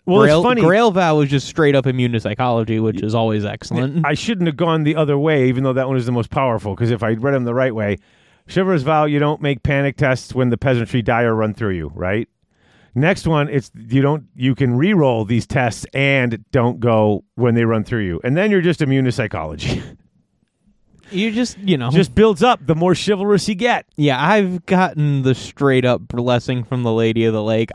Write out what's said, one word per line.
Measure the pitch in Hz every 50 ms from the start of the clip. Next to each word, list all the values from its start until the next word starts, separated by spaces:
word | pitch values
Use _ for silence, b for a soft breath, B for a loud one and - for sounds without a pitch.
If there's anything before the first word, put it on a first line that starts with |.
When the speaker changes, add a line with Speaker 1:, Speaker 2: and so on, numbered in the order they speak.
| -
Speaker 1:
Well, | 180 180 208
it's | 214 147
Speaker 2:
Grail, | 151 165
Speaker 1:
funny. | 185 240 247 233
Speaker 2:
Grail | 180 165 185 220 240 220
vow | 170 190 180 160 156 151
is | 147 135
just | 143 135 -
straight | - - - 156 143 139
up | 135 131
immune | 139 127 127 123 120
to | 117 110
psychology, | - 101 107 - 127 123 120 117 110 113 110 110
which | 113 110 101 95
Speaker 1:
Y-, | 101
Speaker 2:
is | 107 110
always | 117 113 110 107 107 101
excellent. | 101 104 - - - - 117 127 139 143 175 160
Speaker 1:
I | 143 151
shouldn't | - - 220 233 180 175
have | 165 143
gone | - 175 165 160 160 151
the | 147 156
other | 160 156 147 143 143
way, | 147 160 156 143 127 127
even | 123 127 135
though | 135 127
that | 131 131
one | 131 135
is | 127 117
the | 123
most | 123 120 110 -
powerful, | - 143 135 127 113 104 - 104 98
'cause | 95 120 117
if | 120 101
I | 117 110
read | 117 110 120 143 139
them | 131 123
the | 117 117
right | 127 131 131 110
way, | 113 104 101 98 - b b b b b b b b b b
chivalrous | - 180 190 190 185 147
vow, | 127 151 156 151 151
you | 151 147 143
don't | 147 147 156 -
make | 151 143 139 117
panic | - 139 143 139 139 139 -
tests | - 147 131 131 123 - - -
when | 127 127 123
the | 117
peasantry | 107 - 139 127 120 113 - - 127
die | 110 127 120 117
or | 120 117 113
run | 110 110 107 98
through | - 117 101 92
you, | 85 78 73 78
right? | 82 87 90 101 117 - - _ _ _ b b b b b b b b b b
Next | 117 147 175 208 - - 165
one, | 160 147 143 143
it's, | 147 135 104 - -
"You | 113 113 113 123 139
don't, | 135 139 151 151 123 _ -
you | - 127 131 120
can | - 139 123 120
re-roll | 123 160 202 214 170 147 131 117 110 110
these | 98 120 110 -
tests | - - 143 127 117 98 - - - -
and | 135 139 139 139 135 123 120 117 104 - _
don't | - 131 117 123 101 82
go | 113 120 113 110 107 107 104 90 - _ -
when | - 123 120 113
they | 117 117
run | 113 113 110 104
through | - 123 113 101
you." | 90 82 82 -
And | 123 139
then | 170 208 220
you're | 202 185
just | 165 180 170 -
immune | 156 131 135 135 131
to | 127
psychology. | 113 - 117 104 - 85 78 78 80 78 - - - - - -
<laughs> | - - _ _ _ _ _ _ _ _ _ _ _ _ _ _ _ _ _ _ _ _ _ -
Speaker 2:
You | 202 180 214 226
just, | 208 240 247 233 - 190
you | 202 190 170
know. | 135 120 120
Speaker 1:
Just | 139 180 185 - -
builds | 190 220 220 202 139
up | 214 254 226 - 139
the | 127 156
more | 156 170 185 175
chivalrous | - - 190 208 185 196 208 208 185 - -
you | 220
get. | 175 233 240 220 160 - _ _
Speaker 2:
Yeah, | - 147 143 131 123 143
I've | 175 214 214 202 180 180 175 -
gotten | - 185 180 185 165 - 156 147 147 143 139
the | 127 135 123
straight | - - - - - 139 139 131 127 123
up | 123 120 87 110
blessing | - - 120 120 127 123 120 - - 127 123
from | 117 - 131 123 120
the | 117
Lady | 110 113 113 113 110 117 113
of | 113
the | 110 107
Lake. | 107 110 110 110 113 -